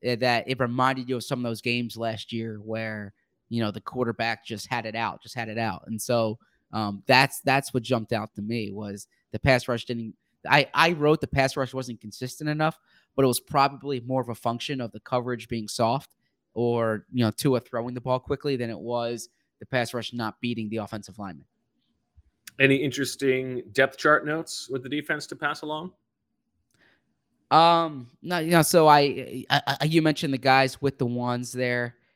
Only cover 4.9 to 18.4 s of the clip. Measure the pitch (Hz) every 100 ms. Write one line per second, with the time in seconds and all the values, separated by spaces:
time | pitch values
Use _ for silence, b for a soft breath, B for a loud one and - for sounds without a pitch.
4.9 | 110 113 - - 123 113 110 113 87 -
5.9 | 110 - 120 113 110 _ _ _ 110 107
6.9 | 101 - 127 139 - - 135 - 131 113
7.9 | 123 110 110 107 - 104 117 104 98 104
8.9 | 101 - _ _ 110 147 127 - 117 -
9.9 | 117 113 - _ _ - 139 135 - 165
10.9 | 170 147 160 - 139 135 - 127 131 123
11.9 | 110 104 - 127 - 151 151 156 - b
12.9 | b b - 135 120 - 147 139 139 139
13.9 | 131 117 131 117 113 120 117 - 139 117
14.9 | 107 - 127 120 120 110 117 107 - 113
15.9 | 131 - _ _ _ _ - 120 120 113
16.9 | 107 - 127 113 - 147 123 - 120 120
17.9 | 123 123 127 - 139